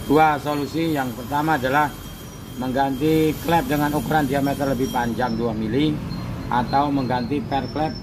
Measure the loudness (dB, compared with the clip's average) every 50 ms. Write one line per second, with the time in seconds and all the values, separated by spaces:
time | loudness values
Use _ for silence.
0 | 2 4 6 6 6 6 4 2 -2 -2 -2 -2 -4 -4 -2 -2 0 0 0 0
1 | -2 -4 -6 -8 -8 -2 -2 0 2 2 2 2 2 2 2 4 2 2 -2 -8
2 | -12 -14 -14 -14 -14 -14 -14 -14 -14 -12 -10 -6 -6 -2 0 0 0 0 0 0
3 | 2 2 4 4 4 2 0 0 0 2 2 2 2 2 0 0 0 0 0 -2
4 | -2 2 2 2 2 2 2 2 2 0 0 0 0 0 0 0 0 0 0 0
5 | 0 0 0 0 0 -2 0 -2 -2 -2 -2 -2 -4 0 0 2 2 2 0 -2
6 | -4 -6 -6 -6 -6 -6 -6 -6 -4 -2 0 0 0 2 2 2 2 4 2 0
7 | 0 0 0 -2 -2 -2 -2 -4 -2 -2 -2 -2 -2 -4 -4 -2 -2 -2 -4 -6